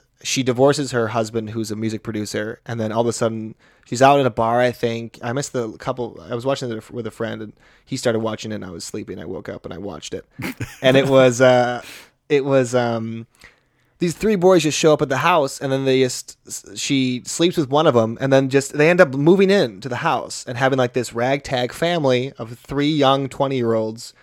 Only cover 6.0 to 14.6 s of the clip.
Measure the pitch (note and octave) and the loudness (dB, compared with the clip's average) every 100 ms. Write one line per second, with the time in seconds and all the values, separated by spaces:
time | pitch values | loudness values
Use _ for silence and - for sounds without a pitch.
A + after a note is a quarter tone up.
6 | A#2 - E2 A#2+ C3 C#3 B2+ A2 - A#2 | -8 -10 -10 -6 -4 -4 -6 -10 -10 -10
7 | A2 - A2+ A2 A2 - _ _ _ C3 | -10 -8 -8 -8 -12 -18 _ _ _ -6
8 | B2 A2 A#2 G#2+ A2 G#2 F#2+ F2 - A2 | -2 -2 -2 -6 -8 -10 -10 -14 -12 -10
9 | G2+ F#2+ F#2+ F#2+ G2+ G2 - F2 G2 D2+ | -10 -12 -12 -12 -12 -14 -14 -12 -12 -12
10 | - F#2 - - - - - - C3 C3 | -12 -12 -14 -14 -12 -10 -12 -2 4 4
11 | C3 C3+ B2+ A#2+ B2+ B2 A#2+ B2 - - | 6 6 6 6 6 6 2 -2 -10 -20
12 | - _ - D3 C#3 C3+ B2 B2 A#2+ A#2 | -20 _ 0 0 2 2 2 0 0 -2
13 | A2+ A2+ A#2 _ - _ _ _ _ _ | -6 -10 -14 _ -20 _ _ _ _ _
14 | F3 D3+ G#3+ G#3 F3+ F#3 | -4 -2 0 4 6 6